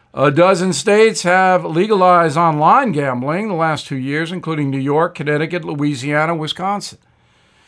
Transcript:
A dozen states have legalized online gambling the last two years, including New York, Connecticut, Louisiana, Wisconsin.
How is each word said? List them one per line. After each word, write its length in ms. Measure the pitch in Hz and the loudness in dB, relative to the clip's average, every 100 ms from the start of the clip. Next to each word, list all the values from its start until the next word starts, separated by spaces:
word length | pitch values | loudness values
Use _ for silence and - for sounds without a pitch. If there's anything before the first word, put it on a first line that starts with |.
| _ | _
A 160 | - 143 | -2 0
dozen 420 | 139 180 190 190 | 4 4 4 0
states 500 | 151 208 208 220 - | -2 2 4 4 2
have 420 | 175 185 185 185 175 | 0 2 2 2 0
legalized 720 | 160 214 208 185 175 165 147 | -2 0 2 4 4 4 2
online 540 | 170 151 156 240 262 | 0 2 4 4 2
gambling 560 | 151 139 123 135 175 220 | -2 -2 -2 -4 -4 -4
the 60 | |
last 320 | 165 160 147 - | -2 -2 -2 -6
two 120 | 135 | -8
years, 340 | 131 151 165 | -4 -4 -6
including 380 | 180 160 156 143 | -6 -6 -4 -2
New 80 | 135 | -2
York, 360 | 135 147 175 | 0 0 0
Connecticut, 480 | - 147 147 160 175 | -2 -4 -2 -2 -6
Louisiana, 720 | 165 151 147 139 139 147 160 | -6 -4 -2 -2 -2 0 0
Wisconsin. 640 | 170 151 - 185 202 - - _ _ _ _ _ _ | -2 -6 -6 -6 -6 -8 -18 _ _ _ _ _ _